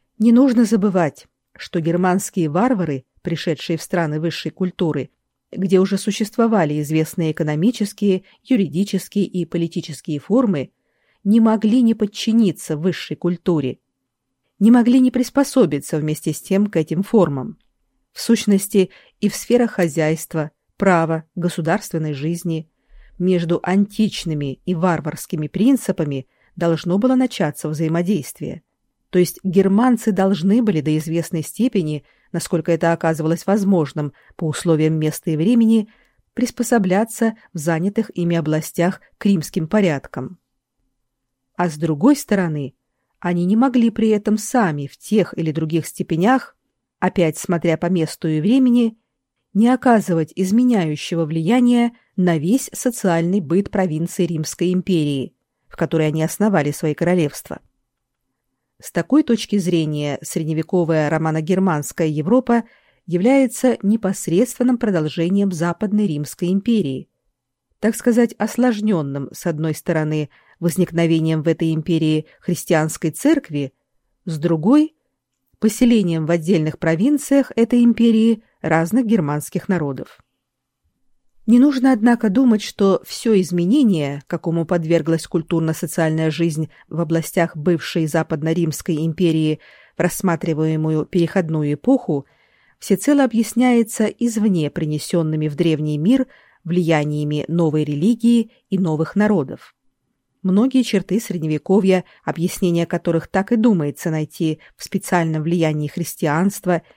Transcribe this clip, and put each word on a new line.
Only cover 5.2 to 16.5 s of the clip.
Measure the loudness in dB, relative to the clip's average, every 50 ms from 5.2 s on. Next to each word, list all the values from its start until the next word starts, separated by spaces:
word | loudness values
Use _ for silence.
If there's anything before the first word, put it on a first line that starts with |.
| _ _ _ _ _ _ -8
где | -6 -2 2 4 4
уже | 4 2 0 -2
существовали | -2 -2 -4 -2 -4 -4 0 0 0 2 2 2 2 0 0 -2
известные | -4 -2 0 0 0 -2 -2 -4 -2 -2 -2
экономические, | -2 -2 -2 0 0 0 0 0 0 -4 -6 -4 -2 0 0 0 0 -2 _ _ _ _
юридические | 0 0 0 0 0 -2 -2 -2 -2 -2 -4 -4 -4 -2 -2 -2
и | -2 -2 -4 -6
политические | -4 -4 -4 -4 -4 -4 -6 -8 -8 -12 -12 -8 -8 -8 -6
формы, | -4 -2 0 2 2 2 0 -2 -4 -8 _ _ _ _ _ _ _ _ _ _ 0
не | 2 4 4
могли | 4 4 4 2 2 2 2 4 4
не | 2 2
подчиниться | 2 -2 -4 -4 -4 -2 0 2 4 4 2 2 -2 -6 -6 -6 -2
высшей | -2 -2 -2 -4 -6 -10 -8
культуре, | -4 -2 -2 -4 -2 -2 0 0 0 0 -2 -6 -8 _ _ _ _ _ _ _ _ _ _ _ _ _ _ _ 2
не | 4 6
могли | 6 6 6 6 4 4
не | 4 4
приспособиться | 2 0 -2 -2 0 0 0 2 2 2 2 2 2 -2 -4 -4 -4 -2
вместе | -2 -2 -4 -4 -4 -4 -6
с | -4
тем | -4 -2